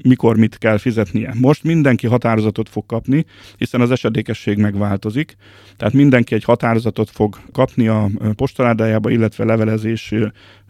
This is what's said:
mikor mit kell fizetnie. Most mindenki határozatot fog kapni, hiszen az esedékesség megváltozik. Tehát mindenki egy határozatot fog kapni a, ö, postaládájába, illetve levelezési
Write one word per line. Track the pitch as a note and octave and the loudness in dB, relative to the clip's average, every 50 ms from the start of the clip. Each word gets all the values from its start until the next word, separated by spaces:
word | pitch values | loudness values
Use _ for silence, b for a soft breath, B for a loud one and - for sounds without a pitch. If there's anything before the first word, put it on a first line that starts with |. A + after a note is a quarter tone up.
mikor | - B2+ B2+ - - A2+ A2+ | 2 2 2 4 4 2 4
mit | A2 A2 G#2+ - - | 4 2 2 0 -2
kell | - A2+ A2 | 0 0 0
fizetnie. | G#2 - B2+ A2 A2 G#2+ F#2 F2 G#2+ A2 - - A2+ | 2 0 -2 -2 -2 -2 -2 -2 -6 -6 -4 -2 0
Most | B2+ C3 D3+ - | 2 2 2 2
mindenki | - D#3 E3 E3 D3 C#3 B2 A2 - | 0 -2 0 2 2 2 2 2 0
határozatot | A#2 A#2+ A#2+ - A#2 A2+ A2 G#2+ G#2+ G#2 - A2+ - | 0 0 0 0 0 0 2 0 0 -2 -4 -6 -6
fog | - - - | -6 -10 -8
kapni, | - A#2 A2+ - - C3 D3+ D#3+ B B B B B B | -6 -6 -6 -2 -2 -2 -2 -2 B B B B B B
hiszen | B B2 - - A#2+ | B -8 -4 0 0
az | A#2+ A#2+ | 2 2
esedékesség | B2+ B2 - A#2 A2+ - A2 - A#2+ - - A2+ G#2 G#2 | 0 0 -2 -2 -2 -4 -4 -6 -8 -6 -4 -4 0 0
megváltozik. | G#2+ G#2 G2+ G2+ G#2 G2+ G2 F#2+ - G#2+ G#2 C3 D#3 - - b b b b b b b b | 0 0 0 -2 -2 -2 -2 -4 -4 -6 -4 -4 -6 -6 -10 b b b b b b b b
Tehát | b - G#2 B2 | b -4 0 2
mindenki | C3+ C#3+ D3 B2+ B2 A#2 - A#2 | 4 4 6 4 4 2 2 -2
egy | A2 - | -2 0
határozatot | - B2 A2+ - A#2+ A2+ A2+ A#2 A2+ - - A2 - | 0 0 0 2 0 0 0 -2 -2 -2 -4 -4 -4
fog | - - G#2+ G#2 G2+ - - - | -2 -2 -2 -2 -2 -6 -20 -10
kapni | - - C3 B2+ - - A#2+ A2 | -4 -2 -2 -2 0 0 0 2
a, | A2 G#2+ G#2+ G2+ G2+ G#2+ | 2 0 0 -2 -2 -2
ö, | G#2 G#2+ | -4 -4
postaládájába, | G#2+ - C3+ C#3 - - C3 A#2+ A#2 A2 A2+ A2 G#2+ A2 G#2+ A2 | -2 -2 -4 -4 -2 -2 0 0 0 0 0 0 0 0 0 0
illetve | A#2 A#2 A2 G#2+ - - G#2+ | 0 0 0 -2 -2 -2 -2
levelezési | A2 A2+ A2+ A2 A2 A2 A2 G#2+ A2+ A2+ A2 - - G#2+ G#2+ A2+ G#2+ - b b b b b b | 0 0 0 0 0 -2 -2 -4 -4 -6 -6 -6 -6 -4 -2 -4 -4 -6 b b b b b b